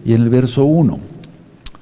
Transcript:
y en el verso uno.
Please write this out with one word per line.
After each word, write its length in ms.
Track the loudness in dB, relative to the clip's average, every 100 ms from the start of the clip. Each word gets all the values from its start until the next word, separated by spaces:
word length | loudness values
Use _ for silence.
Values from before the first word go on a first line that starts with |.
y 80 | 0
en 100 | 0
el 60 | 2
verso 360 | 2 0 0
uno. 360 | 0 2 0 -2 -12 -20 -20 -20 -20 -20 -20 -20